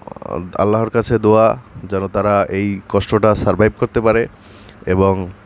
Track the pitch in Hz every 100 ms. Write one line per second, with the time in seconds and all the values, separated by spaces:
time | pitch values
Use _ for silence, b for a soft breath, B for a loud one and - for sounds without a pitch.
0 | - - - - 90 - 101 110 110 117
1 | 104 117 107 110 113 127 - - 95 101
2 | 95 104 101 101 92 95 101 98 - 101
3 | - 107 110 104 104 90 107 - 120 120
4 | 113 113 123 - B B B B - 92
5 | 98 95 90 -